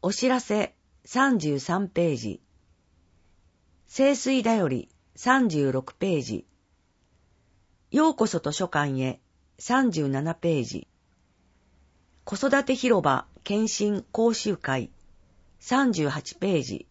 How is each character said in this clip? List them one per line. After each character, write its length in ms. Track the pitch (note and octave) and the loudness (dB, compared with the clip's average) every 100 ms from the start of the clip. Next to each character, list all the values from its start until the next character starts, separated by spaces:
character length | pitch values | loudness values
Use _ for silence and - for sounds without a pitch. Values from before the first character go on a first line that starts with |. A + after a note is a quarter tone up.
お 120 | F3+ | -4
知 160 | - B3+ | 0 0
ら 120 | B3+ | 0
せ、 340 | - G#3+ - _ _ _ | 0 -2 -2 _ _ _
三 340 | - B3 C4+ A#3 | -6 0 2 2
十 200 | D3+ C#3+ | 2 -2
三 300 | C3+ F3 G3 | 0 -2 0
ペ 260 | F3 E3+ | 0 0
ー 20 | C3 | 0
ジ。 240 | A2 F2+ _ _ _ _ _ _ _ _ _ _ _ _ _ _ _ | -4 -10 _ _ _ _ _ _ _ _ _ _ _ _ _ _ _
清 280 | - C4+ C4+ | 2 2 2
水 260 | C4 C4 | 0 0
だ 120 | A3+ | 2
よ 140 | A3+ E3 | 2 0
り、 220 | B2+ - _ _ - | -2 -6 _ _ -6
三 320 | B3 C4 A#3+ | 2 4 4
十 240 | D#3 C#3 | 2 0
六 220 | C3 C3 | 0 -6
ペ 240 | - F#3+ D#3+ | -6 -2 -2
ー 40 | |
ジ。 240 | A#2 G#2 - _ _ _ _ _ _ _ _ _ _ _ _ _ _ | -2 -8 -8 _ _ _ _ _ _ _ _ _ _ _ _ _ _
よ 200 | C4+ D#4+ | 2 2
う 40 | |
こ 120 | - A3 | 2 -2
そ 120 | E3+ | 0
図 120 | C#3+ | -4
書 160 | D3 F#3+ | -4 -2
館 320 | D3 D3 C3 | 0 0 0
へ、 200 | C3 B2+ _ _ _ _ | -2 -4 _ _ _ _
三 320 | - B3+ B3+ | -2 2 2
十 180 | E3 C#3+ | 0 -2
七 260 | C3+ D#3 | -2 -4
ペ 260 | E3 E3+ D3+ | -2 0 0
ー 40 | |
ジ。 240 | A2+ - - _ _ _ _ _ _ _ _ _ _ _ _ _ | -2 -8 -14 _ _ _ _ _ _ _ _ _ _ _ _ _
子 120 | - G3+ | -10 -2
育 280 | C4+ C#4 | 2 2
て 100 | C4+ | 2
広 280 | B3+ B3 G#3+ | 0 2 2
場、 240 | D3 C3 - - | 2 0 -4 -18
検 260 | - G3+ A3 | -4 -2 -2
診、 360 | - G#3 G3+ - | 0 -2 -2 -6
講 220 | - A3+ | 0 0
習 220 | A3+ G#3+ F#3 | 2 -4 -4
会、 360 | - C3 - - - - _ _ _ _ | -2 -4 -6 -14 -20 -20 _ _ _ _
三 340 | - B3+ C4+ | -2 2 2
十 160 | F3+ D3 | 2 0
八 260 | D3 - - | -2 -10 -6
ペ 220 | G3 F3 | 0 0
ー 40 | |
ジ。 240 | B2 G2 - | -2 -10 -12